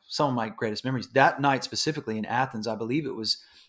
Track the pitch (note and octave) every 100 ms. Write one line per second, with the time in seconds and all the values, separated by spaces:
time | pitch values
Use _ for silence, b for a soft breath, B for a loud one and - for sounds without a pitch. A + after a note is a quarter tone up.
0 | - - C#3+ B2 A2 G#2 A2 G#2+ B2+ B2+
1 | G2+ C3+ D#3 - C#3+ C3 - A2 - D3+
2 | A2+ A2 G#2 A#2+ C3+ A2+ A2 G#2+ A2+ C#3+
3 | C#3+ A2+ G#2+ - b b